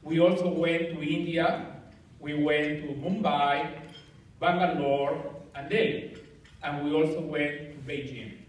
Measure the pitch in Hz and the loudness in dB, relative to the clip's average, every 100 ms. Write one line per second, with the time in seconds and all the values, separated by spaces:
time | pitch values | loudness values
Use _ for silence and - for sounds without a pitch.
0 | 151 165 175 185 180 160 170 165 165 160 | 0 6 6 6 0 2 2 2 -2 -4
1 | 151 170 170 165 165 - - - - - | -2 -2 0 2 2 0 -6 -14 -18 -20
2 | - - 147 151 147 151 151 151 147 135 | -20 -14 -8 0 2 2 2 -2 -6 -6
3 | 156 214 170 143 143 143 147 - - - | -4 0 2 2 2 2 -2 -8 -14 -18
4 | - - - - 165 180 175 151 143 139 | -20 -20 -20 -2 2 4 2 2 2 2
5 | 139 160 - - - - 135 220 - - | 2 -2 -6 -12 -14 -14 -2 2 2 0
6 | - - - - - - 151 147 147 156 | -8 -14 -18 -20 -20 -12 -6 -4 0 2
7 | 156 160 160 151 147 147 151 143 131 147 | 2 0 -4 -2 -2 -2 -12 -14 -8 -8
8 | 135 123 110 - | -8 -10 -12 -16